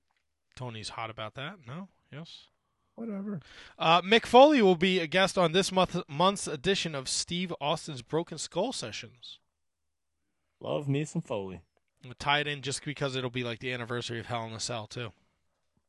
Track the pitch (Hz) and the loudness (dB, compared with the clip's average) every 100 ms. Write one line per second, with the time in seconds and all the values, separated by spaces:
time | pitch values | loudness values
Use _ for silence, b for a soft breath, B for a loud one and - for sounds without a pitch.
0 | _ _ _ _ _ - 127 110 101 - | _ _ _ _ _ -14 -12 -10 -10 -8
1 | 113 110 110 127 139 202 117 147 196 _ | -8 -8 -10 -8 -12 -12 -14 -14 -14 _
2 | _ 139 165 - - _ _ _ _ - | _ -16 -16 -18 -20 _ _ _ _ -12
3 | 233 196 208 196 - B B B 160 170 | -8 -8 -6 -8 -12 B B B 4 4
4 | 180 226 - 247 285 294 196 175 185 185 | 6 2 8 10 10 10 6 6 4 2
5 | 165 180 190 - 170 170 190 185 180 170 | 2 2 2 2 2 4 2 2 2 0
6 | - 143 185 202 - 147 165 196 170 147 | -4 2 2 2 -4 -4 0 0 -2 -6
7 | 127 - - 175 185 170 139 170 - 135 | -4 -4 -2 -4 -4 -4 -2 -2 -4 -12
8 | - 151 170 156 - 165 233 - 113 104 | -4 -4 -4 -8 -6 -2 -2 -2 -8 -10
9 | 107 113 - - _ _ _ _ _ _ | -12 -16 -20 -20 _ _ _ _ _ _
10 | _ _ _ _ _ _ - 147 143 139 | _ _ _ _ _ _ -6 -4 -2 -2
11 | 151 170 - 110 95 90 - _ _ _ | -4 -6 -6 -6 -8 -12 -18 _ _ _
12 | 127 117 143 143 147 147 131 127 - 143 | -18 -8 0 0 0 -6 -6 -8 -8 -6
13 | 143 131 127 127 120 117 131 127 117 120 | -4 -4 -4 -4 -6 -6 -6 -6 -6 -6
14 | 117 117 104 120 113 110 - 120 104 - | -6 -8 -6 -6 -6 -8 -8 -8 -8 -10
15 | 117 - _ _ _ _ _ _ | -12 -14 _ _ _ _ _ _